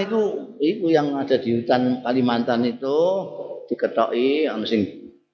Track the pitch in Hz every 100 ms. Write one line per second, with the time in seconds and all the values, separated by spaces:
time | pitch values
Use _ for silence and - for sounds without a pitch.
0 | 196 220 202 - 135 - 151 214 165 156
1 | 147 139 139 127 113 117 117 127 127 127
2 | 120 127 123 120 120 117 123 117 135 147
3 | 175 190 - - - - - - 113 -
4 | 113 120 135 147 147 110 104 113 92 -
5 | - - _